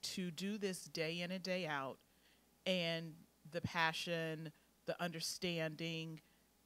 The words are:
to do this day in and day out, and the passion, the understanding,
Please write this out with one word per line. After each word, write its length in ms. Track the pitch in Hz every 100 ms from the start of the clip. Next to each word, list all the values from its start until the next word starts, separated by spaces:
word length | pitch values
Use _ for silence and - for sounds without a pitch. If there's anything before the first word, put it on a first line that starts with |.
to 280 | - - 180
do 280 | 151 190 208
this 260 | 196 180
day 380 | - 160 156 170
in 80 | 175
and 100 | 185
day 240 | 180 185 165
out, 320 | 147 135 - - - - - - - -
and 480 | 185 170 165 165 160 - _ 156
the 100 | 170
passion, 880 | 165 180 165 160 - 170 160 160 160 - - _ -
the 140 | 160
understanding, 1200 | 175 165 160 - 180 170 160 156 165 165 160 160 - - - _